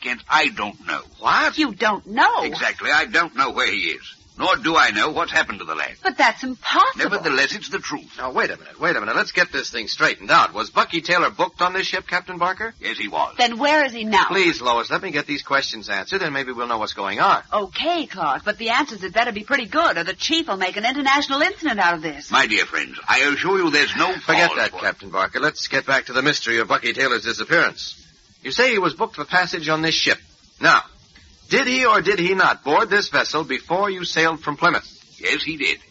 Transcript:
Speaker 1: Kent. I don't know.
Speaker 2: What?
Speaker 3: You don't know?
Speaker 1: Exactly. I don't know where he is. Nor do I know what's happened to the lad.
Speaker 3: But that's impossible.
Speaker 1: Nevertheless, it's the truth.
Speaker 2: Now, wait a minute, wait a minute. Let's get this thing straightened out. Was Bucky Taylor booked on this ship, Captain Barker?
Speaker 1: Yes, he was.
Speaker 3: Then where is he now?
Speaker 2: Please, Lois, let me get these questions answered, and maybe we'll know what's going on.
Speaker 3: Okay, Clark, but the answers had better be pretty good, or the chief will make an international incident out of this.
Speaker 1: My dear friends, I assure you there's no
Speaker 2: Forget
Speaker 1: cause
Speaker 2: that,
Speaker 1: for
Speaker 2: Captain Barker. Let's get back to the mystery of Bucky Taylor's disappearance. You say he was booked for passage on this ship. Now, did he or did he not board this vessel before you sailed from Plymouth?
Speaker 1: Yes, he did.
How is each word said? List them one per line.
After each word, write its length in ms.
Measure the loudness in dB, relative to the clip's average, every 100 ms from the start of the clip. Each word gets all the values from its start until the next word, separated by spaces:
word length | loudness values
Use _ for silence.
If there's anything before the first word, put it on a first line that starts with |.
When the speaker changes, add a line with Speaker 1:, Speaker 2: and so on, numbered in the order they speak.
Speaker 1:
Kent. 240 | -8 -8 0
I 200 | 2 2
don't 360 | -2 -6 -6
know. 180 | -8 -8 -8 -4
Speaker 2:
What? 360 | 0 2 2 0
Speaker 3:
You 160 | -2
don't 360 | 0 0 -2 -2
know? 340 | 2 4 4
Speaker 1:
Exactly. 480 | -2 -2 -2 -2 0
I 140 | 2
don't 320 | 2 2 2 0
know 140 | 0
where 200 | 0 0
he 200 | 0 -4
is. 260 | -6 -12 -20 -16 -4
Nor 180 | 0 0
do 180 | 2
I 160 | 4 4
know 180 | 4 0
what's 220 | 0 0
happened 260 | 0 -2 -4
to 80 | -6
the 80 |
lad. 220 | -4 -4 -4
Speaker 3:
But 140 | -4 2
that's 260 | 2 0
impossible. 680 | -8 -8 0 2 2 2 -2
Speaker 1:
Nevertheless, 440 | -2 0 2 0
it's 140 | -2 -8
the 100 | -8
truth. 380 | -6 -10 -10 -8
Speaker 2:
Now, 140 | -4
wait 200 | -2 -2
a 60 | -4
minute, 240 | -14 -4
wait 160 | -2 0
a 40 |
minute. 140 | 0
Let's 180 | 0 0
get 200 | 0 0
this 160 | -2 -6
thing 180 | -6 -6
straightened 440 | 0 0 0 2
out. 240 | 4 4
Was 160 | 0 -2
Bucky 320 | 0 0 -2
Taylor 260 | 0 2 2
booked 320 | 0 -2 0
on 140 | -2
this 120 | -2 -4
ship, 200 | -6 -4
Captain 320 | -4 -4 -4
Barker? 340 | -2 -2 -8 -8
Speaker 1:
Yes, 160 | -8 -6
he 120 | -4
was. 260 | -2 -2 0
Speaker 3:
Then 220 | 0 0
where 260 | 2 2
is 80 | 2
he 120 | -4
now? 200 | 0 2 2
Speaker 2:
Please, 340 | 2 2 2
Lois, 260 | 0 0 0
let 140 | -4
me 80 | -2
get 160 | -4 -4
these 160 | -6
questions 480 | -2 -2 -2 -6 -6
answered, 320 | -6 -4 -4
and 100 | -4
maybe 200 | -4 -6
we'll 160 | -6 -4
know 100 | -2
what's 160 | -4
going 260 | -6 -4 0
on. 220 | 2 2 0
Speaker 3:
Okay, 540 | -6 -4 -4 -2 -2 -4
Clark, 380 | -4 -4 -2 -4
but 100 | -4
the 140 | -2
answers 320 | 0 -2 -6
had 100 | -4
better 200 | 0 0
be 120 | -2
pretty 220 | -2 -2 0
good, 320 | 0 2 0
or 60 |
the 100 | -4
chief 340 | -4 -2 -2 -2
will 80 | -2
make 220 | -2 -2
an 80 | -2
international 560 | 0 2 2 2 0
incident 360 | 0 0 -2 2
out 140 | 2
of 80 | 0
this. 300 | -4 -10 0
Speaker 1:
My 160 | 2 4
dear 180 | 2
friends, 340 | 0 -2 -4 -6 0
I 120 | 2
assure 400 | 2 2 2 2
you 120 | 4
there's 240 | 2 2
no 200 | 2 0
Speaker 2:
Forget 340 | -2 0 4 4
Speaker 1:
cause 80 | 2
Speaker 2:
that, 140 | -2
Speaker 1:
for 80 | -2
Speaker 2:
Captain 320 | -4 -4 -4
Barker. 300 | -2 -2 0
Let's 260 | -2 -2 -4
get 180 | -2
back 220 | 0 -2 0
to 80 |
the 80 | 0
mystery 380 | 0 0 0 0
of 80 | 2
Bucky 260 | 0 0
Taylor's 300 | 0 0 0
disappearance. 680 | -2 -6 0 2 2 -2 -14 -14 -20 _ _ _
You 100 | -4
say 180 | 2 2
he 80 | 2
was 160 | 0
booked 220 | -2 -6 -6
for 100 | -2
passage 420 | 0 0 -4 -2
on 140 | 0
this 140 | 0 0
ship. 220 | 0 -2 -6 _ -20 0
Now, 200 | 4 4 2 -14 -20 -20 -20 -18 -2
did 160 | 0 0
he 180 | 2
or 160 | 4 4
did 180 | 4 2
he 160 | 2
not 300 | 2 2 2
board 240 | 2 2 4
this 200 | 0 2
vessel 340 | 0 0 -2
before 460 | -2 -4 -2 -2 0
you 140 | -2
sailed 360 | -4 2 2 0
from 160 | -6 0
Plymouth? 320 | 0 0 -4 -20 -20 -6
Speaker 1:
Yes, 240 | -2 -2
he 140 | -4 -4
did. 200 | -4 -4 -8